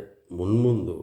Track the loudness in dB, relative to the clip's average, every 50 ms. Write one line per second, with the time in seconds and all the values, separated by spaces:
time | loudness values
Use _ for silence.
0 | -8 -12 -18 _ _ _ -8 -4 -2 2 2 4 4 4 2 2 -2 -6 -8 -10